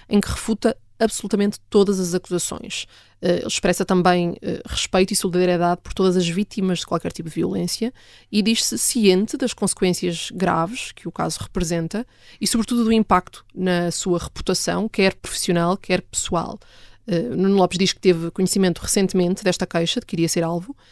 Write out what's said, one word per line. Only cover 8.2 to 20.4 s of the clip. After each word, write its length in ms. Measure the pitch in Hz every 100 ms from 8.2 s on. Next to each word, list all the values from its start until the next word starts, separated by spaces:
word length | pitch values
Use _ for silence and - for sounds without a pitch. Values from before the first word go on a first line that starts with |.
| -
e 120 | 208
diz-se 340 | 202 226 - -
ciente 580 | - 240 202 185 220 294
das 160 | 247
consequências 800 | - 196 - 185 175 180 165 -
graves 600 | 175 180 165 165 - -
que 160 | - 170
o 40 |
caso 280 | - 165 -
representa 640 | - 196 165 170 160 208 247 _ - -
e, 60 | 208
sobretudo, 380 | 226 214 240
do 80 | 220
impacto 500 | 226 208 180 - - -
na 360 | 185 185 175 175
sua 300 | - 185 170
reputação, 680 | - - - 180 - 175 220
quer 280 | - 190 -
profissional, 600 | - - - 175 170 190
quer 280 | - 185
pessoal. 560 | - - - 175 - - - - - - -
Eh, 220 | 170 123
Nuno 260 | 147 196 196
Lopes 240 | 180 180
diz 140 | 190
que 60 | -
teve 300 | 190 165 165
conhecimento 480 | - 185 196 185 165
recentemente 640 | - 208 190 185 175 185
desta 220 | 185 170 180
queixa 360 | 170 170 247
de 40 | -
que 100 | 170
iria 140 | 165
ser 140 | 175